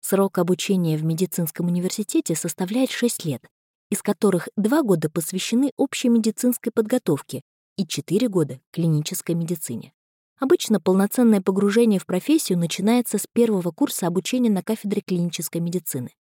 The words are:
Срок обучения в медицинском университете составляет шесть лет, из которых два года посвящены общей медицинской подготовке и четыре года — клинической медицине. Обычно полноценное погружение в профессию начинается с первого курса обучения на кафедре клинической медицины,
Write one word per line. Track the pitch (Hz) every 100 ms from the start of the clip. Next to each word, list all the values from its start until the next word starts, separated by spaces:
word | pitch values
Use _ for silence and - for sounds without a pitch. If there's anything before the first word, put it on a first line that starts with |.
Срок | - 196 196 -
обучения | 175 180 - 185 165 156
в |
медицинском | 160 160 185 - 160 - 175
университете | 175 185 - 208 320 - 160
составляет | 165 - 185 240 254
шесть | - 240 -
лет, | 156 120 _ _ _ _ -
из | 208
которых | - - 208 175 - -
два | 214 302
года | 240 165 156
посвящены | 170 - 185 - 226 277 -
общей | 277 - 240
медицинской | 233 220 - 247 240 226
подготовке | - 220 254 - 143 - - _ _ _ -
и |
четыре | 165 - - 196 247
года — | 185 139 131 _
клинической | 165 165 151 151 180 -
медицине. | 170 165 170 - - - _ _ _ _ -
Обычно | 269 359 - 196
полноценное | 185 190 202 - 233 202
погружение | 196 190 202 220 233 190
в | -
профессию | 185 - 311 - 175
начинается | 170 - 202 247 - 208
с | -
первого | 233 233 196 170
курса | - 190 - 175
обучения | 175 - 254 240
на | 190
кафедре | - 220 202 202
клинической | - 175 175 - - 170
медицины, | 170 175 - 131 123 _